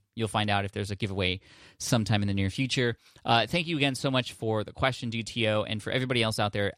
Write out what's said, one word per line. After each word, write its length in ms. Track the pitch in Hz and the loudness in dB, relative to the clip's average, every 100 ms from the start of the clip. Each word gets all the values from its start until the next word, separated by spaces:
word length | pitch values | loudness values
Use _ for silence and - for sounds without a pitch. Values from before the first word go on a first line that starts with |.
| _ | _
you'll 140 | - 113 | -4 0
find 200 | 110 104 | 0 2
out 160 | 101 | 0
if 80 | 98 | 0
there's 180 | 104 98 | -4 -6
a 60 | 101 | -4
giveaway 440 | 101 95 92 92 - - - - | -4 0 0 0 -8 -20 -20 -8
sometime 440 | - 120 107 104 | 0 2 4 2
in 60 | 101 | 2
the 40 | |
near 160 | 98 98 | 0 0
future. 480 | - 131 - 120 - _ - | 0 -2 0 0 -2 _ -6
Uh, 240 | - 117 107 | 2 4 4
thank 200 | 175 165 | 0 0
you 100 | 156 | 0
again 200 | 139 127 | 0 0
so 140 | 139 | 0
much 220 | 131 120 | 0 -2
for 320 | - 113 107 | -4 -2 -2
the 80 | 101 | -2
question, 380 | - 131 127 120 | 0 0 0 -6
G 120 | 113 | -6
T 240 | 110 120 110 | -4 0 2
O. 160 | 107 | 2
And 200 | - 107 | 0 -4
for 100 | 107 | -2
everybody 300 | 131 127 123 | -2 0 0
else 160 | 110 107 | 0 0
out 160 | 107 | -2
there 180 | 104 101 | 0 -2